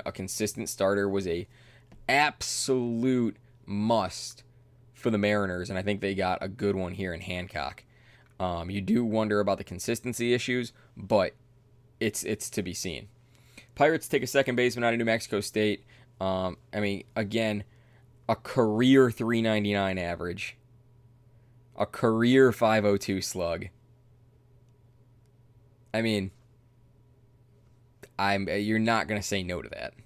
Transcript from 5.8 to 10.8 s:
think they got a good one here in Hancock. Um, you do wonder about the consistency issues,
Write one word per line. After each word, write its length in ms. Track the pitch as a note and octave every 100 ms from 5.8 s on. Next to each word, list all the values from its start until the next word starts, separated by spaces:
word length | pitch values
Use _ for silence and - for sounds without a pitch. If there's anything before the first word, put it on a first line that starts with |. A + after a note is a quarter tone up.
think 180 | G2 G2+
they 140 | G2 G2
got 240 | F#2 F2+
a 60 | F#2+
good 280 | A2 G2+ F#2+
one 180 | F2+
here 200 | F#2 F#2
in 60 | E2+
Hancock. 640 | - F2+ F2+ D#2+ C2 - - _ - - - -
Um, 300 | F#2 E2+ E2+
you 100 | G2
do 220 | F#2+ A#2
wonder 360 | A#2 A2 G#2+ G#2
about 160 | G2+ G2
the 60 | -
consistency 680 | F2+ - A#2 B2 A#2 A#2+
issues, 380 | A#2+ - B2 A#2 -